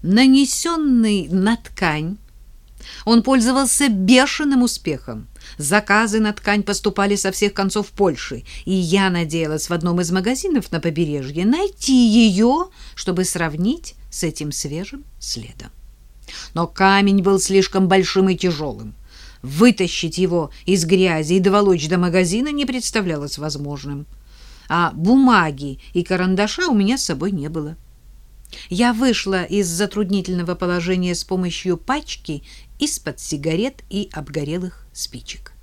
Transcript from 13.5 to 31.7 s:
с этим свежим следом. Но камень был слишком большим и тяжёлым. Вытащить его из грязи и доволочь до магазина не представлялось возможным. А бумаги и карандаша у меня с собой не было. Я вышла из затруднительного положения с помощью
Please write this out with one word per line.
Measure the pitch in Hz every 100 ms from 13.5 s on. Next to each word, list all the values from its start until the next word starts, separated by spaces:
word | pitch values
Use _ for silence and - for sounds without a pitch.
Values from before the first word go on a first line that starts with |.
| 151 190 339 - - -
с | -
этим | 165 151 147
свежим | - 147 151 202 285 - -
следом. | - 113 113 - - - - - - - - - -
Но | 165 170
камень | - 190 196 202 196
был | 185 196
слишком | - 190 185 190 190
большим | 190 175 190 190
и | 180
тяжёлым. | 185 151 151 104 107 - - - - -
Вытащить | 127 147 240 - 175 - 165 165
его | 185 175 151 - -
из | 190 165
грязи | 190 185 160 151 185
и |
доволочь | 185 202 202 180 151
до | 180
магазина | 180 180 180 208 294
не | 285 269
представлялось | 254 - 226 185 151 143 139
возможным. | 151 147 143 143 139 143 147 - - - - - -
А | 165 170
бумаги | - 175 262 262 214 156 139 143 135 -
и | 175
карандаша | 175 185 185 185 208 - 359
у | 220
меня | 196 262
с | -
собой | 147 175
не | 196 147
было. | 160 151 165 - - - - - - - - -
Я | 180 240
вышла | 226 254 233 196 190
из | 180 208 180
затруднительного | 165 202 208 196 202 185 180 175
положения | 180 180 175 170 185 180 170
с |
помощью | - 185 180 - 185